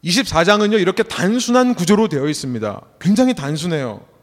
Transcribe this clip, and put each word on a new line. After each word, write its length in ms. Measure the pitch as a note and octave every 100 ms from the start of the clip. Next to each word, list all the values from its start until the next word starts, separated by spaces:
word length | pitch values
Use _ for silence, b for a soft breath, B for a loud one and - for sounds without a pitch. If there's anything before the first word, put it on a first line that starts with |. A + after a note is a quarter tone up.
이십사 420 | D#3+ F3+ A#3 D#3
장은요, 340 | E3+ G#3 G#3 G#3+
이렇게 260 | F3 G3
단순한 680 | A3 - F3+ A#3+ A#3+ B3 B3+ A#3
구조로 320 | F3 G#3 A3
되어 200 | D3 C#3+
있습니다. 540 | D3 C3+ A#2+ G#2+ G2 - _
굉장히 340 | E3+ G#3 B3+
단순해요. 720 | B3 C#3+ D3+ F3 D#3 B2+ G2+ - _